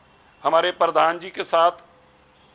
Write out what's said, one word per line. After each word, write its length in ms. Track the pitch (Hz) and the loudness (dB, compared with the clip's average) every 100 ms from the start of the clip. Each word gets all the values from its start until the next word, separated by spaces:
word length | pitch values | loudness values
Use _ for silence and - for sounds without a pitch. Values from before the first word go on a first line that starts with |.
| _ _ _ _ | _ _ _ _
हमारे 280 | 139 160 175 | -2 0 0
प्रधान 460 | 175 170 160 156 170 | 0 0 2 0 -2
जी 100 | 180 | -10
के 120 | 180 190 | -12 -4
साथ 440 | 165 170 175 - _ _ _ _ _ _ | 0 0 -2 -16 _ _ _ _ _ _